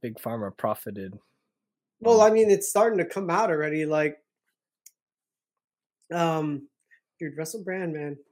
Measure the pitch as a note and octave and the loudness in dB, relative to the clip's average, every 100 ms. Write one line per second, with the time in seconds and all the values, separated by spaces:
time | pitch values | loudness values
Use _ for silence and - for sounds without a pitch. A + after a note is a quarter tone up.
0 | A#2+ A2 A#2 A2+ G2 - A2+ G#2+ A2+ G2+ | -12 -10 -10 -8 -8 -6 -4 -4 -8 -12
1 | F#2+ G#2 _ _ _ _ _ _ _ _ | -14 -16 _ _ _ _ _ _ _ _
2 | A#3 A3+ G#3+ A3 G#3+ G3 - G3+ A3+ G3+ | 4 8 8 6 4 4 2 2 2 2
3 | E3 G3 F#3 F3+ A3 D#3 D3+ D#3 D#3 D3+ | -2 -4 -2 0 0 0 -2 -4 -2 0
4 | D3+ D3 _ _ _ _ _ _ - - | 0 -4 _ _ _ _ _ _ -20 -20
5 | _ _ _ _ _ _ _ _ _ _ | _ _ _ _ _ _ _ _ _ _
6 | _ F3 E3 D#3+ D3+ C#3+ - _ _ _ | _ -2 0 0 -2 -6 -10 _ _ _
7 | _ _ D#3 C#3 D#3+ A3+ F#3 F#3 F3 D#3 | _ _ -12 -8 -10 -10 -8 -6 -6 -6
8 | D3 C#3+ _ | -8 -10 _